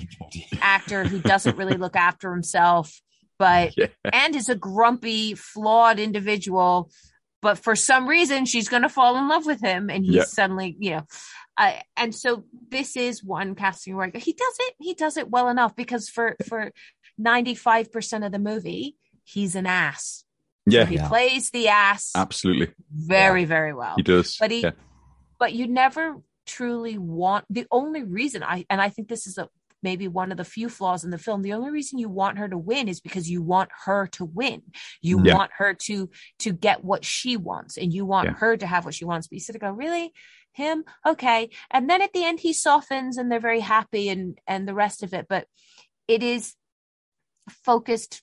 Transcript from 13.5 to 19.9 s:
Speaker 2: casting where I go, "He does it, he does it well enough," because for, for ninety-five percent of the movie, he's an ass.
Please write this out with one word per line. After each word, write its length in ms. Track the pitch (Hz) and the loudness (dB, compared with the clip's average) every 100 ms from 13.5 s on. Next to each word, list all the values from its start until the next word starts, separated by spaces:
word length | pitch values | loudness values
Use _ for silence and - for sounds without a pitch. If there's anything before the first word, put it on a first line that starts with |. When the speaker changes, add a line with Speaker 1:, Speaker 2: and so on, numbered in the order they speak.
| 190 | -4
Speaker 2:
casting 400 | 196 185 190 190 | -4 -4 -8 -6
where 100 | 185 | -6
I 40 | |
go, 100 | 226 | -6
"He 140 | 330 | -8
does 220 | 320 508 480 | -4 -4 -2
it, 140 | 508 - | -6 -6
he 160 | 320 | -10
does 220 | 349 311 302 | -4 -4 -4
it 140 | 233 | -2
well 180 | 247 247 | 0 2
enough," 260 | 247 233 | 2 0
because 340 | - 240 240 - | -2 -6 -6 -6
for, 280 | - 226 - - | -2 -2 -2 -6
for 240 | 226 208 - - _ _ - | -8 -8 -12 -20 _ _ -2
ninety-five 720 | 226 240 240 240 240 226 226 | 2 2 0 0 2 2 2
percent 320 | 226 214 220 | -8 -6 -6
of 60 | 202 | -4
the 80 | 196 | -4
movie, 580 | 208 180 170 - 277 - _ _ | -4 -4 -8 -8 -10 -12 _ _
he's 320 | _ 202 196 190 | _ -4 -4 -2
an 100 | 185 | 0
ass. 560 | 185 151 | 0 0